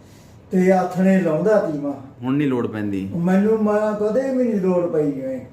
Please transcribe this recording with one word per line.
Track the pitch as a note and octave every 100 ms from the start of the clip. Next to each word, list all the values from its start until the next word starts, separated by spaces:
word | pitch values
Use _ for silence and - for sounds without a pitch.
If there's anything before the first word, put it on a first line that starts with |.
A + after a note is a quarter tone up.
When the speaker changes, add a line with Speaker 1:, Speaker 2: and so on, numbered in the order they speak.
| - - - - -
Speaker 1:
ਤੇ | F#3 F#3
ਆਥਣੇ | F#3 F3 E3+ F#3+ F#3+
ਲਾਉਂਦਾ | E3 D3+ F#3+ G#3+
ਤੀ | D#3+ D3
ਮੈਂ। | C#3+ B2+ - -
Speaker 2:
ਹੁਣ | A#2+
ਨਹੀਂ | C#3+ D3
ਲੋੜ | B2 A2
ਪੈਂਦੀ? | G#2+ G#2 G2 G2 E3+
Speaker 1:
ਮੈਨੂੰ | F3 F#3+ G#3 A3
ਮੈਂ | G#3+ G#3 G#3+
ਕਦੇ | G#3 G#3 B3+ C4+
ਵੀ | B3+
ਨਹੀਂ | A#3+ G#3
ਲੋੜ | F#3 F3 E3+
ਪਈ | D#3+ D3 C3
ਐ। | C3 B2+ A2+